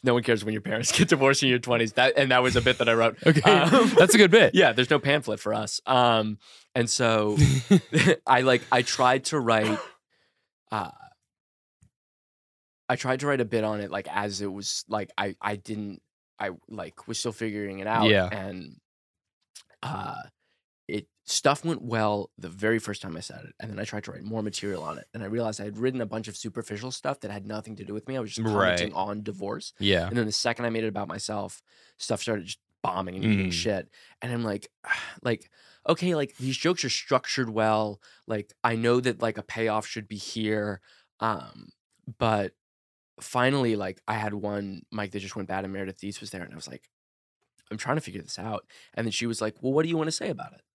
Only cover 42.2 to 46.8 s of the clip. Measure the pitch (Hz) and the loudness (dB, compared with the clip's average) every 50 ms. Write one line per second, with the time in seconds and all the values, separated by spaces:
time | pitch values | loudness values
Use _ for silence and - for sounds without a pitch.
42.2 | 123 113 110 104 101 90 _ _ _ _ _ _ _ _ _ _ _ _ _ - | 0 2 2 0 0 -4 _ _ _ _ _ _ _ _ _ _ _ _ _ -20
43.2 | - - - 123 123 131 139 139 127 117 110 101 101 95 92 _ _ - 110 110 | -18 -4 0 2 2 4 4 2 2 2 0 0 -4 -6 -8 _ _ -6 -4 -4
44.2 | 107 107 101 104 107 104 104 101 101 98 98 85 - _ - 107 104 98 101 101 | -4 -6 -6 -6 -6 -6 -6 -6 -6 -8 -12 -14 -16 _ -8 -8 -8 -6 -8 -10
45.2 | 95 95 - 107 95 90 95 95 98 95 98 98 98 92 95 - - 101 101 - | -10 -10 -10 -10 -8 -6 -6 -6 -6 -6 -8 -8 -8 -10 -10 -10 -10 -10 -10 -10
46.2 | 107 104 - 92 87 - - 82 - - 64 65 | -14 -14 -12 -12 -14 -14 -14 -16 -16 -16 -16 -18